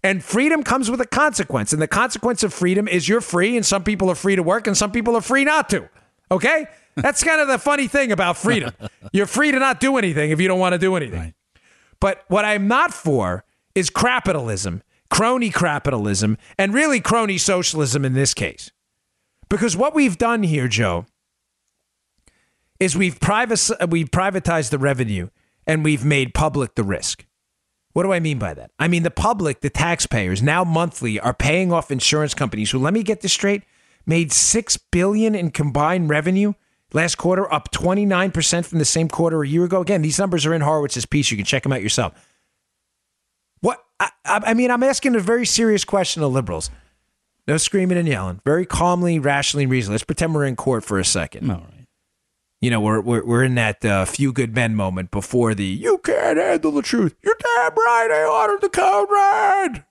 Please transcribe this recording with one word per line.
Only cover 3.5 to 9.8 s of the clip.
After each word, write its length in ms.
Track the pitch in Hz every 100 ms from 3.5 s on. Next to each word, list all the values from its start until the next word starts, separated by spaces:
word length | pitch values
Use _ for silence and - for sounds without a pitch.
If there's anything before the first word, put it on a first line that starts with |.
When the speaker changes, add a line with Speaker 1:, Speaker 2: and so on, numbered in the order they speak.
| 240
Speaker 1:
and 100 | 202
some 200 | 196 180
people 260 | 202 185
are 40 | 170
free 200 | 196 190
to 80 |
work, 240 | 165 220 214
and 80 | 190
some 160 | 208
people 240 | 233 226 233
are 60 |
free 240 | - 269 277
not 240 | 302 -
to. 180 | 202 - _ _ _ _
Okay? 380 | 185 240 311 311 - _ -
That's 280 | 269 -
kind 160 | 330 311
of 80 | 285
the 100 | 254
funny 300 | 285 285 262
thing 240 | 277 262
about 240 | 196 180 170
freedom. 360 | 208 233 120 - 107
Speaker 2:
<laughs> 220 | _ -
Speaker 1:
You're 120 | 190 202
free 240 | 240 294
to 60 | 269
not 200 | 269
do 160 | -